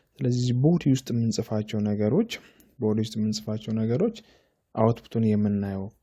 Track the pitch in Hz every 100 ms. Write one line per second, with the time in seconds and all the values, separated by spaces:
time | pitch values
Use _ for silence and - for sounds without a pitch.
0 | _ - 127 123 123 123 143 170 - 131
1 | - 120 113 107 110 107 107 110 104 104
2 | 104 147 233 - - _ _ - 107 107
3 | 107 110 107 107 - 107 113 110 110 123
4 | 220 220 - _ _ _ _ - 113 117
5 | - 117 110 104 104 101 101 196 196 -